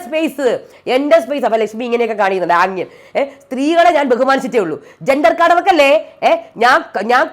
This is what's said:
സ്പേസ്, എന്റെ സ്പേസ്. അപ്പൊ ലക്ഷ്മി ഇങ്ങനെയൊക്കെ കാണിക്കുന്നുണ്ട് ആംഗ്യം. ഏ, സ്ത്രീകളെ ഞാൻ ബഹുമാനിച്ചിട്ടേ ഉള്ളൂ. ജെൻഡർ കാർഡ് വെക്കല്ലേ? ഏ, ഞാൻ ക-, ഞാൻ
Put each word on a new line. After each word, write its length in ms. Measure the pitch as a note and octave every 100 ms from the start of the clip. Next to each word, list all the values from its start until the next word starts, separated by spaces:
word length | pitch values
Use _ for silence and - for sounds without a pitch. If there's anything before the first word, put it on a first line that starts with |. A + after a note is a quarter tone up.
| F4
സ്പേസ്, 540 | D#4 D#4+ - C4 F3+ - - -
എന്റെ 320 | B3+ D4 E4
സ്പേസ്. 260 | B3+ C#4+ A3
അപ്പൊ 120 | A3+
ലക്ഷ്മി 280 | G#3+ A3 B3
ഇങ്ങനെയൊക്കെ 300 | A#3+ A#3 G#3
കാണിക്കുന്നുണ്ട് 380 | G3 F#3+ E3+
ആംഗ്യം. 340 | E3+ F#3+ F#3+ D3 - - G3+
ഏ, 80 |
സ്ത്രീകളെ 680 | C#4 - _ B3+ C#4+ E4+ E4+
ഞാൻ 180 | D#4 C#4+
ബഹുമാനിച്ചിട്ടേ 500 | A#3+ C4 C4 C4 F3+
ഉള്ളൂ. 260 | F3 D#3 - -
ജെൻഡർ 320 | E3 C4+ E4
കാർഡ് 200 | E4+ E4+
വെക്കല്ലേ? 600 | E4+ F4 E4+ C#4 D4+ D#4+ -
ഏ, 120 | A#3 E4 - -
ഞാൻ 240 | A#3 D4
ക-, 220 | - G3
ഞാൻ 260 | G#3 B3 D#4+